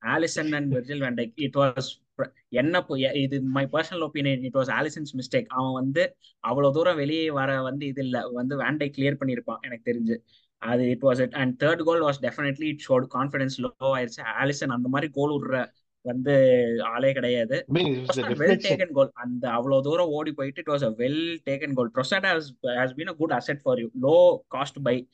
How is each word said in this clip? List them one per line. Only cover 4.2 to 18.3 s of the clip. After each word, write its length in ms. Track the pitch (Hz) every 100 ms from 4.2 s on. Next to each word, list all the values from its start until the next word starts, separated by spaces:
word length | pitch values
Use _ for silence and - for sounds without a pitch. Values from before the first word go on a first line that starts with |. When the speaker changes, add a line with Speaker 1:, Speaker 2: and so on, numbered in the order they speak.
| 143 131 131
Speaker 1:
it 100 | 131
was 180 | 131
Alisson's 440 | 117 139 - 147 131
mistake. 280 | 123 135 117
அவன் 260 | 127 131
வந்து 440 | 127 131 143 180 - _ _
அவ்வளவு 340 | 113 131 143
தூரம் 220 | 139 170 165
வெளியே 360 | 143 160 160
வர 300 | 139 135 135
வந்து 240 | 131 139 143
இது 180 | 135
இல்ல, 240 | 131 123 123
வந்து 320 | 123 127 139
van 180 | 123 151
Dijk 140 | 143 139
கிளியர் 200 | 135 143
பண்ணிருப்பான் 400 | 135 120 113 113
எனக்கு 320 | 135 117 120
தெரிஞ்சு. 260 | 120 113 110 - _ _ _
அது 320 | 113 123 127
it 120 | 123
was 220 | 135 123
it. 100 | 123
And 300 | 147 131 123
third 160 | 147 170
goal 220 | 160 165
was 120 | 151 139
definitely, 500 | 123 117 143 139 156
it 180 | 147 -
showed 160 | 127 135
confidence 440 | 127 139 143 131 135
low 400 | 123 - 135 131
ஆயிருச்சு. 240 | 123 113
ஆலிசன் 480 | 120 110 135 143 151
அந்த 200 | 120 127
மாதிரி 220 | 135 156
கோல் 300 | 139 143 147
விடுற 300 | 131 131 123 _ _ _
வந்து 640 | 123 123 131 139 131 123 117 117
ஆளே 280 | 110 117 135
கிடையாது. 540 | 135 123 123 113 143 -
Speaker 2:
I 160 | 143
mean, 40 | 175
it 100 | 131
was 40 |
Speaker 1:
It 160 | 127 131
was 60 |
Speaker 2:
the 60 |
Speaker 1:
not 80 | 123